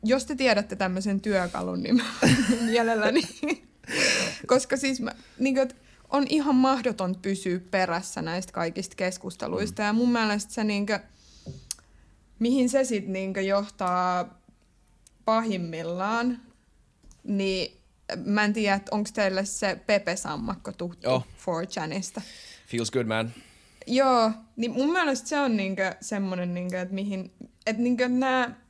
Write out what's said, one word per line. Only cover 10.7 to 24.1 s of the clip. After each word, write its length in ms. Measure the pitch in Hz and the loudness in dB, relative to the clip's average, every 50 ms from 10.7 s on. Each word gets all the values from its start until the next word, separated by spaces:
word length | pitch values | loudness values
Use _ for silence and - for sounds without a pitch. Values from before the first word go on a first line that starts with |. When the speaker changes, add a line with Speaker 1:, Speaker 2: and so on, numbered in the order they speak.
| 208 202 202 202 214 196 - - _ _ _ - - - - - 139 - - - - - - _ _ - - - - _ _ _ - - | 0 0 0 0 -2 -2 -2 -10 _ _ _ -20 -20 -20 -16 -16 -16 -16 -12 -14 -14 -14 -14 _ _ -20 -20 -20 -20 _ _ _ -6 -2
Speaker 1:
mihin 300 | 220 240 254 277 254 247 | 0 2 2 4 2 4
se 160 | 254 277 262 | 4 2 2
sit 220 | 262 240 208 196 196 | 2 0 -4 -2 -4
niinkö 340 | 190 190 190 190 190 196 190 | -4 -4 -4 -4 -4 -2 0
johtaa 960 | 190 196 202 202 208 - _ 202 180 180 180 180 180 180 180 180 - - - _ _ _ _ _ _ _ _ _ _ _ _ _ - _ _ _ | 2 0 0 0 -2 -8 _ -2 0 0 2 2 2 0 0 -2 -4 -8 -20 _ _ _ _ _ _ _ _ _ _ _ _ _ -20 _ _ _
pahimmillaan, 1160 | - 220 226 233 226 202 185 175 165 165 160 165 165 175 180 185 202 220 233 240 254 247 240 - - _ _ _ _ _ _ _ _ _ _ _ - - _ _ | 2 2 4 4 2 -2 -2 -2 -4 -6 -6 -6 -4 -4 -2 -2 0 0 0 0 0 -2 -4 -8 -20 _ _ _ _ _ _ _ _ _ _ _ -20 -20 _ _
niin 560 | - 202 196 196 190 190 185 180 - - _ _ _ _ _ _ _ - 175 175 | -4 -2 0 2 0 0 0 -2 -6 -8 _ _ _ _ _ _ _ -8 -8 -2
mä 200 | - 208 208 208 | 0 2 2 2
en 80 | 208 208 | 2 2
tiedä, 240 | 226 214 202 196 | 2 2 2 2
et 120 | 196 202 - | 0 0 -2
onks 220 | - 208 208 214 - | -2 -2 -2 -2 -2
teille 320 | - 208 196 190 190 196 | 0 0 0 0 0 -4
se 360 | 196 - - - 196 180 - - | -4 -4 -4 -2 -2 -2 -4 0
Pepe 300 | - 214 202 202 - 170 | 0 0 2 2 0 -6
Sammakko 560 | 196 - - 151 147 - - 196 - - - - | -4 -6 -8 -8 -6 -6 -8 -8 -8 -8 -12 -10
tuttu 360 | - 175 175 170 - - 120 | -8 -8 -10 -10 -6 0 2
Speaker 2:
Joo. 140 | 131 131 127 - - - | 2 2 0 -4 -14 -10
Speaker 1:
four 280 | - - 175 165 170 | -6 -4 -4 -4 -4
chanista? 560 | - - 202 160 156 147 196 185 - - - - - - - - - - - - | -6 -6 -6 -6 -4 -6 -6 -8 -8 -10 -12 -12 -12 -18 -20 -20 -20 -20 -20 -18
Speaker 2:
Feels 240 | - - 117 117 107 | -6 -4 -4 -4 0
good, 160 | - 131 120 | 0 -2 0
man. 240 | 113 110 110 110 117 120 - - - - - _ _ _ _ - | 0 0 0 0 -2 -6 -12 -20 -20 -20 -20 _ _ _ _ -8
Speaker 1:
Joo, 440 | - 240 254 269 269 | -2 2 4 4 6